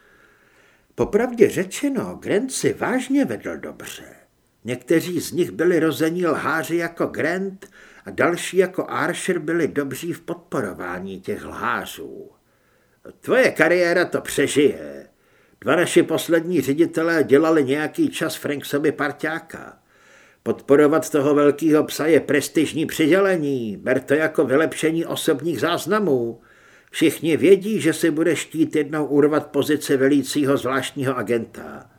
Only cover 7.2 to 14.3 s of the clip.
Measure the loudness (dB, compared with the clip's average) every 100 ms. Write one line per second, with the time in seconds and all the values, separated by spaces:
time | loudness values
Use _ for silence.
7.2 | -4 -2 -6 -10 -18 -20 -20 -20 -10 -2
8.2 | 0 0 -4 -4 -4 -4 -6 -2 -4 -4
9.2 | -4 -4 -2 -2 -2 -2 -6 -6 -8 -8
10.2 | -10 -12 -8 -6 -6 -6 -10 -10 -10 -10
11.2 | -8 -8 -10 -8 -4 -4 -6 -12 -14 -16
12.2 | -18 _ _ _ _ _ _ _ -20 -12
13.2 | -2 2 2 4 4 4 2 2 0 -2
14.2 | -4